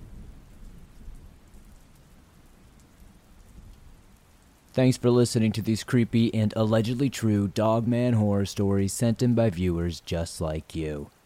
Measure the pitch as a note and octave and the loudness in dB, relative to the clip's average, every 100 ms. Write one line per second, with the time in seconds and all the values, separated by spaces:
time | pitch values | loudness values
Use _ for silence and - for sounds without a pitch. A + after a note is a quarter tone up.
0 | - - - - - - - - - - | -18 -18 -18 -20 -20 -20 -20 -20 -20 -20
1 | - - - - - - - - - - | -18 -18 -20 -20 -20 -20 -20 -20 -20 -20
2 | - - - - - - - - - - | -20 -20 -20 -20 -20 -20 -20 -20 -20 -20
3 | - - - - - - - - - - | -20 -20 -20 -20 -20 -20 -20 -20 -20 -20
4 | - - _ _ _ _ _ - C3 B2 | -20 -20 _ _ _ _ _ 2 2 4
5 | B2 B2 A#2+ A#2+ A2 G#2+ G2+ A2 - B2 | 4 4 4 2 0 0 -2 -2 0 0
6 | A2+ A#2 A#2 A2 G#2+ - A2 A2+ A2 B2 | 2 2 2 2 0 0 2 2 0 0
7 | C#3 - A2 G#2 G2+ - G#2+ A2+ A2+ A#2+ | -2 -2 0 2 0 0 0 2 2 0
8 | B2 A2+ G#2 G2+ G2 - G2 G2 G2 - | 2 2 2 2 -2 -2 0 2 0 0
9 | A#2 A2 B2 A#2 A2+ E2 F2+ E2+ F2 D#2+ | 0 2 2 2 2 0 -2 0 -2 -6
10 | - E2+ E2 - E2 D#2 - E2 D#2 D2 | -6 -6 -6 -6 -6 -6 -8 -8 -6 -8
11 | - _ | -12 _